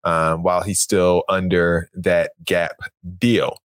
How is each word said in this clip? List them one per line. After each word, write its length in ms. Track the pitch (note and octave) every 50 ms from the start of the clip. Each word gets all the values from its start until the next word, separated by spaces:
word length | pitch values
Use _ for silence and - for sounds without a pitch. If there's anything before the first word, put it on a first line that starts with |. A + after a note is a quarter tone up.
| -
um, 380 | F2 E2+ E2 D#2+ D#2+ E2 E2 E2+
while 180 | F2+ F2+ F2+
he's 180 | F2+ G2+ G2 -
still 440 | - - G#2 F#2+ F2+ F2+ F2+ F2 -
under 640 | - F#2+ F#2+ F#2 F2+ F2+ F2 E2+ E2+ E2+ E2+ E2 - _
that 380 | F2+ F2 F#2+ F2 E2+ E2 - - _ E2+
Gap 320 | - F#2 F2 E2+ - - _ - - _ _ _ F2 F#2
deal. 400 | F#2 - A#2+ A#2 F#2 C2+ - - - _